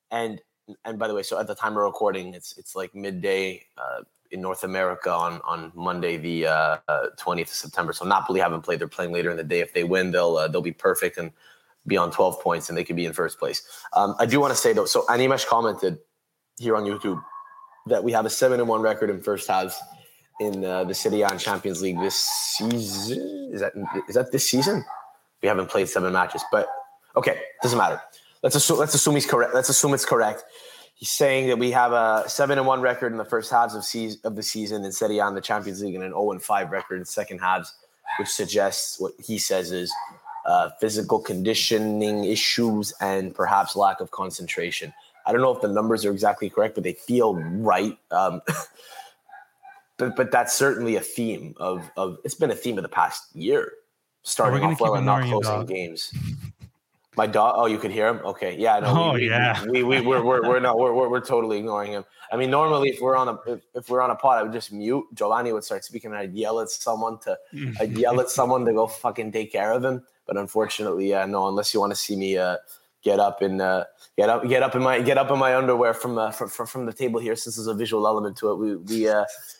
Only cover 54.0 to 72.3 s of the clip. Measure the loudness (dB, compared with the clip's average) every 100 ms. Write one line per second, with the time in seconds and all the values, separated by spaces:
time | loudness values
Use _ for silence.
54 | _ _ -6 2 2 4 2 2 2 2
55 | 2 2 2 0 0 -2 -2 -6 -8 -8
56 | -10 -8 -8 -8 -10 -14 -20 _ _ _
57 | _ 0 2 4 4 4 2 2 -2 0
58 | 2 0 -4 -6 -6 0 2 4 4 4
59 | 4 2 2 2 2 0 0 0 2 2
60 | 4 2 4 2 4 4 4 4 4 4
61 | 2 0 0 0 2 -2 -2 -4 -4 -8
62 | -12 -18 -6 -2 2 4 4 4 2 2
63 | 2 2 2 -2 -6 -8 _ -12 -2 2
64 | 2 2 4 4 2 -4 -8 -6 -2 -2
65 | -2 -2 0 2 0 -4 -4 -8 -8 -12
66 | -10 -10 -8 -4 -2 -2 -4 -6 -4 -2
67 | -2 -6 -6 -8 -8 -10 -6 -4 -2 0
68 | 2 2 2 2 2 4 4 4 2 0
69 | -4 -4 -4 -4 -4 -2 0 2 0 -2
70 | -8 _ -6 -6 -2 0 0 0 -2 0
71 | 2 2 0 0 0 0 0 2 0 0
72 | -4 -2 0